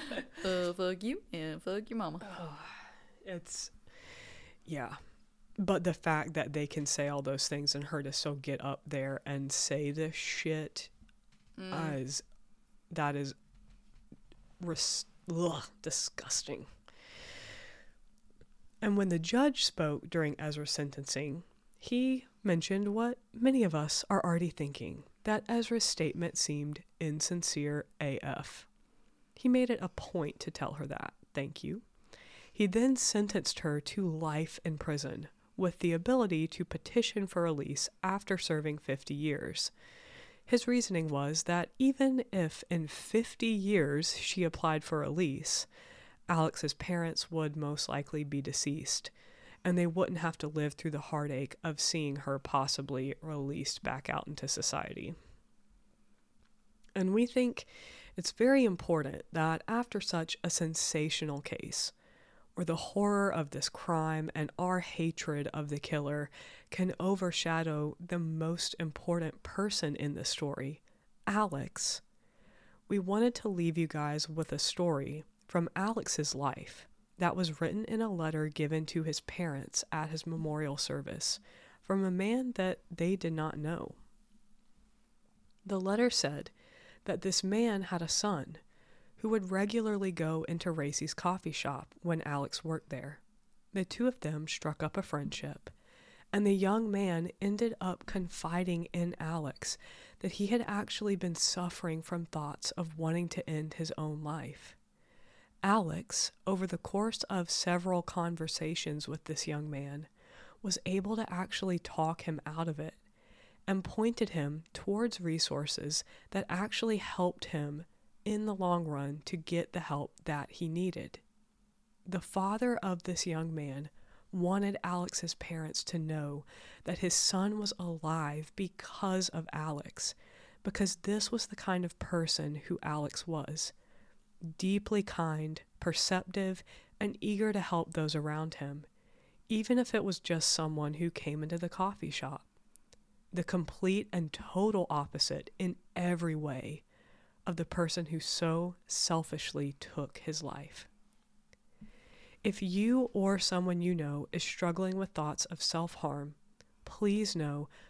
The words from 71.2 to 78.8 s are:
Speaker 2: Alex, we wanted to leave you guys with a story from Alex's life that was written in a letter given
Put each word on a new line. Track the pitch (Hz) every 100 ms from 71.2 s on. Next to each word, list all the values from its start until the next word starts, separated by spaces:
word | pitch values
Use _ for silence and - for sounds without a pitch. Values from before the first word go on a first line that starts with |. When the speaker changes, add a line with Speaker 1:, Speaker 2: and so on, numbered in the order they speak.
| -
Speaker 2:
Alex, | 208 208 139 131 - - - - _ - _ - - - - -
we | 202
wanted | 185 208 240
to | 240 220
leave | 185 170 165
you | 160
guys | 151 147 151 151
with | 156 156
a | 147
story | - - 175 143 139 151 - _ -
from | 175 170 -
Alex's | 202 220 - - 147 131
life | 139 - - - - - _ -
that | 180 -
was | 175 151
written | 165 208 220
in | 220
a | 226
letter | 180 160 156 151
given | 147 147 160